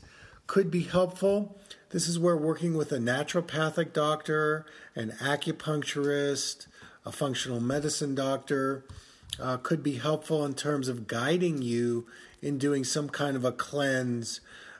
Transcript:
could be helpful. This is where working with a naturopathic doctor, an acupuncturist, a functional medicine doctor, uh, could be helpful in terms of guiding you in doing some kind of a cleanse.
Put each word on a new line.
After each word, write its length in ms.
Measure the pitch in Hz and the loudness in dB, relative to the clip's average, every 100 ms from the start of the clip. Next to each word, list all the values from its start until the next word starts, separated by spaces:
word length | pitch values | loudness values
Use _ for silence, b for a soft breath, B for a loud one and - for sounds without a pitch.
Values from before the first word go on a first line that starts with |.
| B B B B - | B B B B 2
could 240 | 190 175 | 4 4
be 120 | 175 | 2
helpful. 760 | 160 180 180 - 196 202 202 B B B - | 2 2 2 2 2 2 0 B B B -6
This 180 | 175 165 | -2 0
is 100 | 170 | 2
where 180 | 175 165 | 4 4
working 380 | 151 156 170 | 2 2 0
with 180 | 160 147 | 0 0
a 60 | 139 | 0
naturopathic 920 | 117 127 151 175 170 147 156 156 151 | 2 0 0 -2 -2 0 0 0 0
doctor, 720 | 156 151 151 - 156 151 156 - B B | 2 2 0 0 2 2 0 -4 B B
an 180 | - 110 107 | -6 -6 -4
acupuncturist, 1500 | 131 143 165 156 156 151 139 147 143 143 143 135 - - - B B B | 0 0 -2 -4 -2 -2 -2 0 0 2 0 0 -4 -8 -14 B B B
a 80 | 110 | -12
functional 480 | - 143 123 131 120 | -2 -2 0 -2 0
medicine 540 | 120 143 147 - 147 | 0 0 0 -2 0
doctor, 680 | 135 135 135 - 139 135 135 - B B B B - | 0 0 -2 0 0 0 -2 -8 B B B B -6
uh, 180 | 127 127 | -2 -2
could 240 | - 160 | 0 0
be 140 | 143 127 | 0 -2
helpful 480 | 143 156 - 160 143 | 0 -2 0 0 0
in 80 | |
terms 340 | 135 147 147 127 | -2 0 0 0
of 180 | 120 104 | -4 -4
guiding 540 | 117 131 175 180 147 | -2 2 2 2 0
you 460 | 123 117 120 117 117 B B B | 0 2 2 0 -4 B B B
in 180 | 143 143 | -4 0
doing 260 | 143 139 | 2 2
some 240 | 127 156 147 | 2 0 -2
kind 280 | - 147 135 | -2 0 2
of 80 | |
a 80 | 123 | 0
cleanse. 880 | 120 - 143 139 131 127 120 113 - B B B | 0 -2 0 2 2 0 -2 -4 -8 B B B